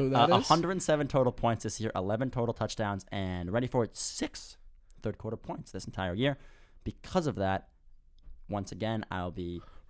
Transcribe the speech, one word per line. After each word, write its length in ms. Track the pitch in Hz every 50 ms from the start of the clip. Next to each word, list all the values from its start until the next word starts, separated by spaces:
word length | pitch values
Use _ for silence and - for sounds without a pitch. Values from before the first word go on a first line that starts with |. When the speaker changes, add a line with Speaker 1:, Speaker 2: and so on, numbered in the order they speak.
| 139 131
Speaker 1:
who 60 | 135
Speaker 2:
Uh, 100 | 123 117 -
Speaker 1:
that 120 | - 113
is? 60 | 131
Speaker 2:
a 20 | -
hundred 340 | 156 165 165 170 190 185
seven 260 | - - 156 147 147 135
total 240 | - 139 131 120
points 320 | 117 - - 117 117 104 -
this 160 | 113 - -
year, 120 | 107 113 -
eleven 360 | 92 92 95 107 113 131 131
total 220 | - 131 117 113 113
touchdowns, 500 | - 113 104 - - 110 101 101 95 - -
and 400 | - 101 95 92 92 90 87 87
ready 160 | 95 117 131 120
for 160 | - 131 113
it, 120 | 101 -
six 600 | - - - - - - - - - - - - - - - - - - - - - -
third 140 | 113 101 -
quarter 180 | - 110 113 107
points 340 | - - 170 - - -
this 140 | - 95 -
entire 280 | - - - 95 92 87
year. 220 | 101 127 143 139 - - - - - - - - - -
Because 440 | 117 - - - - - 185 165 147
of 80 | 101
that, 340 | 82 98 95 95 98 - - - _ - - - - - - - - - - - - - -
once 220 | 98 104 95 -
again, 340 | 107 90 101 110 113 110 - -
I'll 200 | 90 92 90 90
be 300 | 85 90 90 87 87 85 - - - - - -